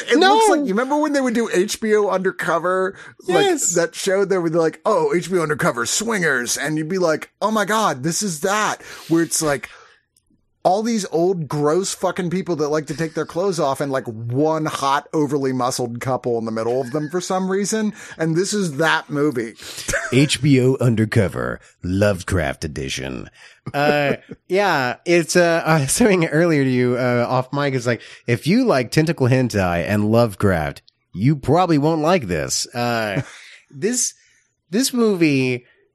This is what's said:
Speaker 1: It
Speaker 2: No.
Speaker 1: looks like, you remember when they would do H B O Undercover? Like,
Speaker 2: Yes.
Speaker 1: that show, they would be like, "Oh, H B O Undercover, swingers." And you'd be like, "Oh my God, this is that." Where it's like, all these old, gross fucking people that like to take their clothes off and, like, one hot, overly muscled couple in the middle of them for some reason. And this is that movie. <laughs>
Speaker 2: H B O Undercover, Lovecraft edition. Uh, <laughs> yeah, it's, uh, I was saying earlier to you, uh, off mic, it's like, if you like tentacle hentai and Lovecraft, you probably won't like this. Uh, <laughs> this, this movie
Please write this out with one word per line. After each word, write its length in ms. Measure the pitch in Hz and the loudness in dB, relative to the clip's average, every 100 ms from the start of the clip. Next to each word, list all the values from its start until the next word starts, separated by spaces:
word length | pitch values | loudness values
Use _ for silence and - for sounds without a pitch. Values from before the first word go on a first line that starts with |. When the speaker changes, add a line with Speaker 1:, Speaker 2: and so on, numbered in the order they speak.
| - | 0
Speaker 1:
It 120 | 269 | 4
Speaker 2:
No. 160 | 370 440 | 6 6
Speaker 1:
looks 140 | 440 | 4
like, 100 | 330 | 2
you 60 | 277 | 0
remember 280 | 196 262 294 | -2 0 0
when 160 | 302 | 0
they 80 | 285 | 0
would 120 | 254 | 0
do 160 | 240 214 | 0 0
H 300 | 170 208 - | 0 0 -2
B 140 | 220 208 | 0 2
O 140 | 202 | 2
Undercover? 840 | 185 185 180 - 165 175 185 185 - - - - | 0 -2 -4 -2 -2 0 0 -2 -6 -20 -14 -2
Like, 160 | 370 403 | 2 2
Speaker 2:
Yes. 280 | 330 - | 0 0
Speaker 1:
that 220 | 170 165 - | 0 -2 -2
show, 280 | - 190 | -2 0
they 140 | 196 190 | 2 0
would 140 | 170 | 0
be 60 | 165 | 2
like, 220 | 160 160 208 | 0 -2 -2
"Oh, 260 | 196 156 165 | 0 2 0
H 160 | 165 | 0
B 80 | 185 | -2
O 20 | |
Undercover, 460 | 156 151 170 120 117 | 0 0 0 -2 -2
swingers." 720 | - 220 214 165 131 120 - | -2 -2 0 0 0 -2 -4
And 200 | 139 156 | -2 -4
you'd 100 | 156 | -2
be 120 | 190 | 0
like, 320 | 175 156 - _ | 0 0 -6 _
"Oh 80 | 202 | -2
my 160 | 220 190 | 0 0
God, 380 | 214 202 139 | 0 0 -2
this 180 | 143 165 | -4 -4
is 200 | 208 156 | -4 -4
that." 420 | 185 208 202 127 - - - | -2 0 -2 -4 -10 -18 -2
Where 140 | 165 | 0
it's 180 | 165 - | 0 -2
like, 260 | 156 139 - - - _ _ _ _ _ _ _ | -2 -2 -6 -18 -20 _ _ _ _ _ _ _
all 200 | - 190 | 2 2
these 240 | 226 226 190 | 0 -2 0
old, 360 | 156 175 185 147 | 0 2 0 -4
gross 460 | 147 147 170 190 | 0 2 2 0
fucking 380 | - 185 175 180 | -4 -4 -2 -2
people 240 | 180 175 165 | -2 -2 -2
that 140 | 147 | 0
like 180 | 156 147 | -2 -4
to 80 | 143 | -6
take 160 | 160 | -4
their 120 | 156 151 | -4 -6
clothes 340 | 160 196 165 | -2 -2 0
off 220 | 147 139 | -2 -2
and, 100 | 143 | -2
like, 140 | 135 123 | -4 -4
one 580 | 110 117 127 156 156 156 | -10 -4 0 2 2 -2
hot, 420 | 131 139 139 143 | -2 0 0 0
overly 400 | 160 143 143 135 | -2 0 0 -2
muscled 480 | 127 120 127 123 120 | 0 -2 -2 -6 -6
couple 380 | 135 123 127 117 | -4 -2 -2 -2
in 60 | 113 | -2
the 60 | |
middle 300 | 107 113 127 | -4 -2 -2
of 80 | 127 | -2
them 160 | 117 151 | -4 -4
for 100 | 180 | -6
some 300 | 175 190 190 | -4 -4 0
reason. 420 | 190 202 220 214 - - - | -2 -2 -2 -2 -6 -18 -4
And 180 | 160 160 | 0 0
this 160 | 196 | 0
is 260 | 208 180 135 | -2 -2 0
that 300 | 160 156 - | 2 2 -2
movie. 460 | 143 147 127 113 95 - - | -2 0 -2 -8 -10 -16 -12
<laughs> 280 | - - - | -6 -6 0
Speaker 2:
H 300 | 123 151 - | 2 2 2
B 180 | 151 131 | 4 4
O 140 | 127 131 | 4 2
Undercover, 800 | 123 110 107 120 90 62 62 58 - _ | 2 2 2 2 0 -2 -6 -8 -12 _
Lovecraft 800 | 87 95 104 95 - 92 71 65 80 | -4 2 2 0 -2 -2 -2 -4 -8
edition. 640 | 69 67 67 65 64 50 _ - _ - 143 | -8 -8 -8 -8 -10 -12 _ -20 _ -8 0
Uh, 400 | 147 147 143 - - | 2 2 0 -2 -6
<laughs> 160 | - _ | -20 _
yeah, 480 | 185 202 156 123 117 - | 0 2 0 -2 -4 2
it's, 300 | 175 165 180 | 2 4 2
uh, 260 | 170 165 | 4 2
I 180 | 143 160 | 2 2
was 100 | 135 | 2
saying 340 | - 240 185 160 | 2 4 4 2
earlier 380 | 147 175 151 | 2 2 2
to 60 | 135 | 2
you, 280 | 127 123 123 | 2 2 2
uh, 300 | 127 123 117 | 0 0 2
off 240 | 127 127 | 0 -2
mic, 220 | 143 143 131 | -2 -2 -2
it's 100 | 120 | -2
like, 160 | 117 - - - | -4 -6 -14 -2
if 220 | 120 139 | -2 2
you 180 | 220 247 | 2 4
like 240 | 139 120 | 2 2
tentacle 380 | - 156 160 123 | 0 0 2 2
hentai 580 | 127 123 104 90 85 85 | 4 2 0 0 0 0
and 220 | 104 104 | 0 2
Lovecraft, 720 | 113 120 98 104 87 73 - _ _ _ | 4 2 2 0 2 -2 -8 _ _ _
you 220 | 165 117 151 | -2 0 0
probably 420 | - 160 185 156 | 2 2 4 2
won't 240 | 147 160 | 2 0
like 220 | 151 185 107 | 2 0 0
this. 380 | 82 67 - - | -4 -2 -4 -6
Uh, 480 | 120 120 117 107 101 - - - | -4 -2 0 -2 -4 -6 -14 -20
<laughs> 220 | - _ | -20 _
this, 460 | 143 180 247 - - _ _ _ _ _ | -6 -4 -2 -4 -6 _ _ _ _ _
this 200 | 185 262 247 | -2 0 2
movie 720 | 226 190 160 139 127 123 _ _ _ | 0 4 2 2 0 -2 _ _ _